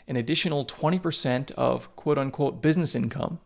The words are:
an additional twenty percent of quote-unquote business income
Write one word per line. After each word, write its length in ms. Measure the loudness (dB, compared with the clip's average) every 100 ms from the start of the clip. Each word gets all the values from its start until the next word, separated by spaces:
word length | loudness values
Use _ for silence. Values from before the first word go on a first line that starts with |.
| -6
an 80 | -4
additional 480 | 0 0 0 -2
twenty 360 | -4 -2 0 2
percent 520 | 0 0 2 0 -2 0
of 360 | 2 2 -4 -6
quote-unquote 680 | 0 0 0 0 -2 2
business 320 | 2 4 2
income 460 | 0 -2 -2 -4 -6